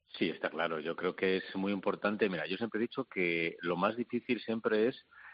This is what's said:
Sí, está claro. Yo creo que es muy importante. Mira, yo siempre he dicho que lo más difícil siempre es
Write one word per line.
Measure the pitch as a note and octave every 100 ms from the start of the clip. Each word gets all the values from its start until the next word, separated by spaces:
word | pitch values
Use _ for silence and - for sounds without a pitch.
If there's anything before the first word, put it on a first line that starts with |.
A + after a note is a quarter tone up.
| _ -
Sí, | F2+
está | D#2 E2+
claro. | D#2 E2 D#2+
Yo | D2+ D#2+
creo | F2+ E2+
que | F#2+ F#2
es | - G2
muy | G2
importante. | G2 F#2+ F2 G2+ G#2 G#2+
Mira, | F2 D#2
yo | F#2
siempre | A2+ G#2+
he |
dicho | A#2+ - C3+
que | - F2 E2+ E2 -
lo | E2+ F2
más | G2 A2+
difícil | A#2 A#2+ - A2+
siempre | - A2+ A#2 G#2+ A2+
es | - - - -